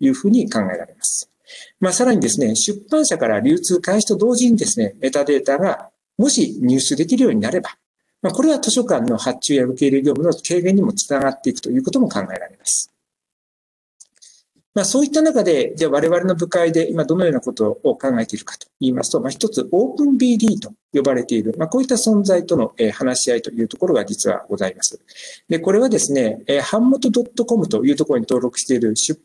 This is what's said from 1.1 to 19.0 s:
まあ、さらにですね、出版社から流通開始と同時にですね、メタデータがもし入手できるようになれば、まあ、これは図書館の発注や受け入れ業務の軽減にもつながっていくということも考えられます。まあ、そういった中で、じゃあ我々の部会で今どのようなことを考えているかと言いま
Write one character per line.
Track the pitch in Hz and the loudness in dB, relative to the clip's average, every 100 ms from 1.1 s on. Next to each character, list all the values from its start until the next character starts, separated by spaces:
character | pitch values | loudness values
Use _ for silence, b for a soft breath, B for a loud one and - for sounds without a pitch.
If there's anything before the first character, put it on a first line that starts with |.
| - - _ B B B B | -6 -10 _ B B B B
ま | 185 | -2
あ、 | |
さ | 175 | 2
ら | 247 | 2
に | 220 | 2
で | 127 | 0
す | - | 0
ね、 | 123 | 0
出 | 110 - 202 - | 0 -2 -4 -2
版 | 311 311 | 0 0
社 | 160 | 0
か | 123 | 0
ら | 107 | 0
流 | 110 170 | 2 2
通 | - 180 | 2 -2
開 | 175 202 | 0 0
始 | 214 | 0
と | 208 | 0
同 | 220 | 2
時 | 233 247 | 2 4
に | 226 | 2
で | - | 0
す | - | -2
ね、 | 107 - | -2 -2
メ | 131 | -2
タ | 135 | 0
デ | 143 143 | 2 0
ー | |
タ | - 147 | 2 0
が | 185 151 - _ _ - | 0 -2 -8 _ _ -2
も | 254 | 0
し | 262 156 - | 2 0 0
入 | 123 131 | 0 2
手 | 131 135 | 0 -2
で | 165 | 0
き | 247 | 2
る | |
よ | 254 | 2
う | |
に | 113 | 2
な | 107 | -2
れ | 180 | -4
ば、 | - - _ _ _ _ | -6 -16 _ _ _ _
ま | 185 | -6
あ、 | |
こ | - | 0
れ | 311 | 0
は | 294 | 2
図 | - | 0
書 | 247 | -2
館 | 233 156 | 0 0
の | 117 113 | 0 -2
発 | - - | -2 -4
注 | - | 0
や | 143 | 0
受 | 123 131 | 0 2
け | 139 | 2
入 | 135 | 2
れ | |
業 | 139 | 2
務 | 139 165 | 2 0
の | |
軽 | 165 - 175 | -2 -2 0
減 | 180 196 | 2 2
に | |
も | 202 | 2
つ | 202 - | -2 -4
な | 139 | -2
が | 139 | -2
っ | 131 | -2
て | - | -4
い | |
く | - | -4
と | - | -2
い | 123 | -2
う | |
こ | 262 | 0
と | 269 | 0
も | 247 | 0
考 | 104 | -2
え | 92 92 | -6 -10
ら | 87 | -14
れ | - | -12
ま | - | -6
す。 | - - _ _ _ _ _ _ _ _ _ _ _ - _ b b _ _ _ - | -4 -6 _ _ _ _ _ _ _ _ _ _ _ -20 _ b b _ _ _ -4
ま | |
あ、 | |
そ | 190 254 | 0 0
う | 285 | 2
い | |
っ | |
た | 294 | 2
中 | 311 262 | 2 2
で、 | 180 151 120 | 2 2 0
じ | - 156 | -2 0
ゃ | |
あ | |
我 | 143 160 | 2 2
々 | 175 | 2
の | 185 | 0
部 | 175 170 | -2 0
会 | 180 170 | 0 2
で | 165 165 | 2 0
今 | 165 156 | -2 0
ど | 165 | 2
の | |
よ | 175 | 2
う | |
な | 135 | 0
こ | 127 | -4
と | - 107 - | -2 -2 0
を | 143 123 | -2 0
考 | 135 120 | -2 -2
え | 113 | -2
て | 107 | -6
い | |
る | |
か | - - | -12 -18
と | - _ | -20 _
言 | 131 | -2
い | |
ま | 127 | -2